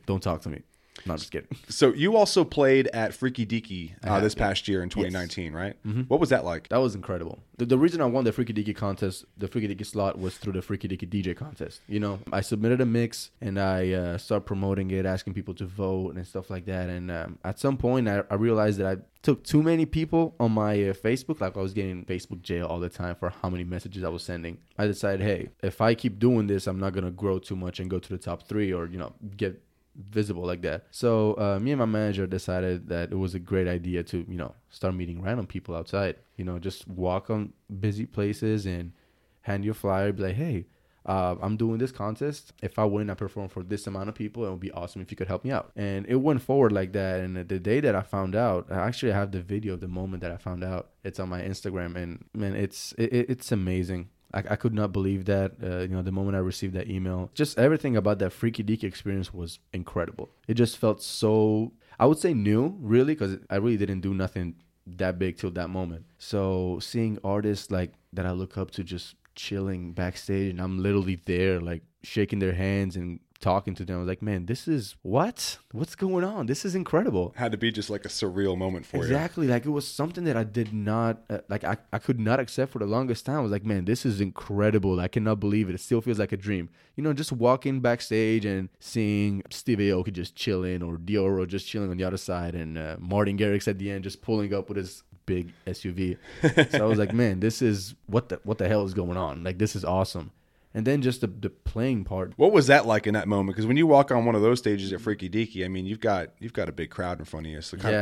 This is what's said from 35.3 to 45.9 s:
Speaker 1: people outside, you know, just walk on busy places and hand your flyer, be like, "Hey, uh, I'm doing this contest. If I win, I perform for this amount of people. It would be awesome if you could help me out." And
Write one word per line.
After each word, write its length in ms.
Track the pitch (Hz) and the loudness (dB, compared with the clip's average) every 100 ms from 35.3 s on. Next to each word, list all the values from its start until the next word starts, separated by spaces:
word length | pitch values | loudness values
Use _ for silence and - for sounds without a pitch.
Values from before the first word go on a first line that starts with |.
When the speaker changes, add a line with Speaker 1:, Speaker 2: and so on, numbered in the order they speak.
| 120 95 | -4 -4
Speaker 1:
people 280 | 92 - | -8 -8
outside, 420 | 82 82 101 95 - _ - | -8 -4 -2 -2 -4 _ -8
you 80 | |
know, 140 | 92 87 | -6 -4
just 280 | 95 - - | -6 -8 -12
walk 440 | 92 90 95 - | -4 0 0 -2
on 220 | 107 101 - - 98 | -4 -4 -10 -14 -4
busy 240 | 104 101 | -2 -2
places 640 | - 110 104 107 110 107 98 | -4 -2 -2 0 0 0 -2
and 260 | 87 87 - _ _ _ _ | -6 -8 -14 _ _ _ _
hand 240 | - 98 | -6 -2
your 80 | 101 | -2
flyer, 380 | 107 98 95 101 | -2 0 2 0
be 100 | 95 | 0
like, 120 | 95 104 | -2 -2
"Hey, 300 | 165 98 - _ _ _ - | -2 -4 -6 _ _ _ -4
uh, 300 | 95 90 87 | 0 0 -2
I'm 160 | 98 107 | -2 0
doing 220 | 113 113 | 0 0
this 140 | 131 | -4
contest. 600 | - 104 110 147 147 - _ | -4 -8 -4 -6 -6 -16 _
If 160 | 110 - | -6 2
I 60 | |
win, 240 | 107 101 104 | 2 2 -2
I 60 | |
perform 340 | 95 98 104 95 | -4 -6 -6 -8
for 140 | 95 | -8
this 240 | 90 101 101 | -6 -6 -4
amount 220 | 95 101 | -6 -6
of 40 | |
people. 300 | 107 107 120 | -6 -8 -6
It 60 | 104 | -6
would 100 | 92 | -6
be 120 | 98 | -8
awesome 280 | 90 87 95 | -8 -8 -10
if 100 | 90 | -12
you 60 | 104 | -8
could 120 | 92 | -4
help 160 | 92 | -4
me 60 | 131 | -2
out." 220 | 123 - 107 | -4 -4 -6
And 280 | 101 | -4